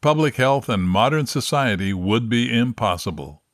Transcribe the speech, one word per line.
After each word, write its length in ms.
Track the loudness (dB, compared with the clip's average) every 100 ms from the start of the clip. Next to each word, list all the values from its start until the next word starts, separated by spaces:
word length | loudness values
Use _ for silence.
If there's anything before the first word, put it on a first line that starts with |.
public 360 | 2 2 0 2
health 320 | 2 2 0
and 200 | 0 2
modern 380 | 4 2 2 -2
society 680 | -4 -2 0 0 0 -2
would 360 | -2 0 0 2
be 280 | 0 0 0
impossible. 840 | 0 0 -2 -2 -4 -8 -12 -16 _